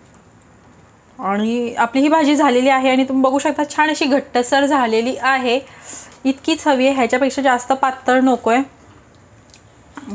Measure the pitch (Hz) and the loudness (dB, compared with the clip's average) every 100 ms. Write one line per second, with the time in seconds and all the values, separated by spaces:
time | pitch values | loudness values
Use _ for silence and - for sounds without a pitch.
0 | _ - _ _ _ _ - - - _ | _ -20 _ _ _ _ -20 -20 -20 _
1 | _ - 190 202 220 240 233 - 226 269 | _ -10 -6 -2 -2 -4 -4 -2 -2 2
2 | 294 320 285 294 285 247 262 262 262 262 | 2 2 2 2 2 2 2 2 2 2
3 | 262 262 262 277 302 294 294 - 302 302 | 0 0 0 0 -2 -2 -4 -2 -2 0
4 | 294 269 - 247 247 277 277 285 233 220 | 0 0 0 -4 0 0 2 0 0 0
5 | 233 - 254 269 247 247 - - - - | -2 -2 -2 -2 0 -4 -4 -16 -16 -16
6 | - - 262 269 - 311 302 262 262 269 | -18 -6 -4 -2 -2 -2 0 2 2 0
7 | 226 247 269 269 269 247 - 269 262 262 | 0 0 -2 0 0 0 0 -2 -2 -2
8 | - 254 262 240 226 240 269 - - - | 0 2 2 2 0 0 -2 -10 -20 -20
9 | _ - _ - _ - - - - - | _ -20 _ -20 _ -20 -20 -20 -20 -20
10 | 202 | -14